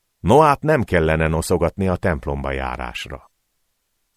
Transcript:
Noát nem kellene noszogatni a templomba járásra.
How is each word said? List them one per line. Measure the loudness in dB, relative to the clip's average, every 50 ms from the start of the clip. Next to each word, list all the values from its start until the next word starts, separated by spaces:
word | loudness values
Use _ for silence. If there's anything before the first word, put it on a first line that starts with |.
| _ _ _ _
Noát | 2 4 6 6 6 6 2 0
nem | 0 0 0 0
kellene | 0 0 0 2 2 2 2 2 2 0
noszogatni | 0 -2 0 0 0 0 0 -2 -2 -2 -2 -2
a | -2
templomba | -2 -2 -2 -2 -2 -4 -6 -6 -6 -4 -6
járásra. | -6 -6 -6 -6 -6 -8 -8 -10 -10 -12 -12 -12 -14 -16 -16 _ _ _ _ _ _ _ _ _ _ _ _ _ _ _ _ _ _